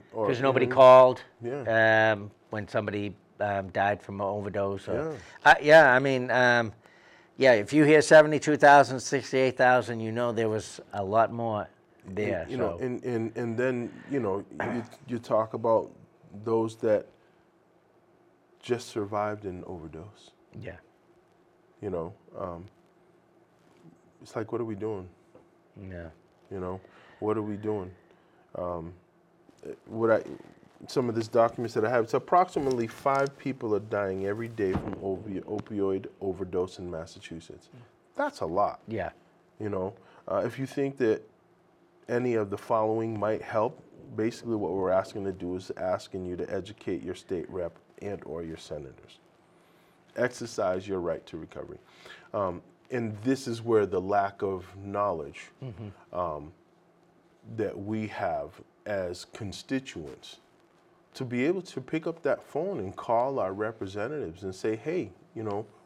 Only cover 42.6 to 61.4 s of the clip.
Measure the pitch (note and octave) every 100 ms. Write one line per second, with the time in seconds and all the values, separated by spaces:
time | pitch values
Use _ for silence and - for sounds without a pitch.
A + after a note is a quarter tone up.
42.6 | - A2+ A2 A2 A2+ G#2+ G#2 A2 - A2+
43.6 | A#2 - - - - A2 A2+ A#2 A#2 A2
44.6 | F2+ F#2+ F#2 F#2+ F#2+ A2 G2 F#2 F2 F#2
45.6 | F#2 - F#2 F#2 - G2 F2+ F2 F2 G2
46.6 | F2+ G#2+ - F2+ - F2 - F2+ - F#2
47.6 | E2+ - _ - G2+ F#2+ - D#2+ E2 D#2+
48.6 | - D#2 C#2 A1+ - - _ _ _ _
49.6 | _ _ _ _ _ - B2 B2 A#2+ -
50.6 | G2 F#2 G2 F#2+ E2+ D#2+ - E2 D#2 -
51.6 | C#2 - _ - - - - A2 F#2+ F2
52.6 | - _ _ B2+ A2+ G#2 A#2 C3 B2+ A#2
53.6 | A2+ A2 G2 F#2+ F#2 G2+ G2 - G2+ F#2+
54.6 | F2 F#2+ G2 G2+ G2+ E2+ C#2+ D#2+ - _
55.6 | C3 A2 G#2+ - - - F2 D2+ D2+ -
56.6 | _ _ _ _ _ _ _ _ A2+ A2+
57.6 | G2+ - G2 A2 G#2 - F#2+ D2+ D2+ -
58.6 | - _ - G2+ F2+ F2 - - G#2 F2
59.6 | - C3 C3+ - D2 - - - _ _
60.6 | _ _ _ _ _ - B2+ A#2+